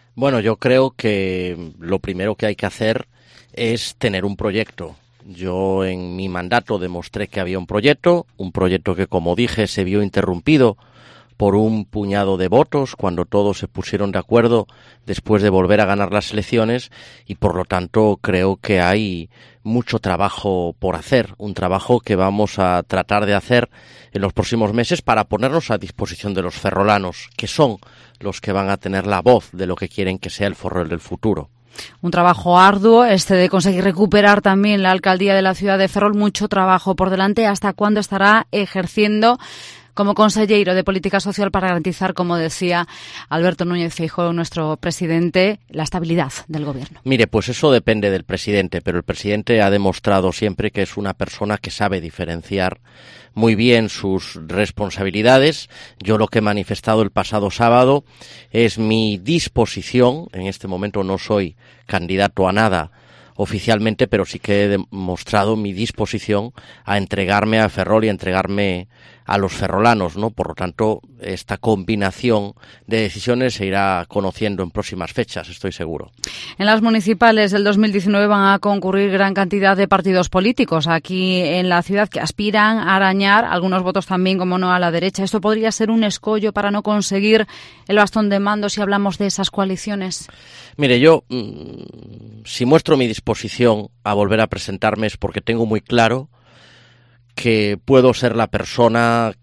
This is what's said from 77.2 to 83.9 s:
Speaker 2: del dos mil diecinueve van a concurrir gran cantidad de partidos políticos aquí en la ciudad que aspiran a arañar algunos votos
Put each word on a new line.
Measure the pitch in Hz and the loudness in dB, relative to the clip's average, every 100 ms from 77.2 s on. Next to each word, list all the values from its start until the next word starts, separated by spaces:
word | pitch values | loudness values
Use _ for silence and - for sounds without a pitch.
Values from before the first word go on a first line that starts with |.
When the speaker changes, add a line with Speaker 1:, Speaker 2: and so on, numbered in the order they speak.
| 233 220 208 | 4 4 2
Speaker 2:
del | 202 | 2
dos | 202 202 | 2 2
mil | 214 | 2
diecinueve | 202 185 202 208 | 2 0 2 2
van | 208 196 | 4 4
a | 196 | 2
concurrir | 208 202 185 190 202 | 2 -2 0 0 0
gran | 190 196 | 2 0
cantidad | 196 190 202 196 196 | 0 -2 2 2 2
de | 196 | 2
partidos | 190 185 185 175 | 2 2 0 2
políticos | 185 196 247 247 165 160 | 0 0 0 0 0 0
aquí | 165 - 185 185 185 | -2 -2 -2 0 0
en | 170 180 185 | 0 0 0
la | 175 | 0
ciudad | 175 202 208 | 0 0 0
que | - | -2
aspiran | 151 - 208 214 208 220 | -6 -4 0 2 2 2
a | 175 190 | 0 2
arañar | 190 190 196 202 | 2 2 4 4
algunos | 233 180 185 185 | 2 0 0 0
votos | 180 | 0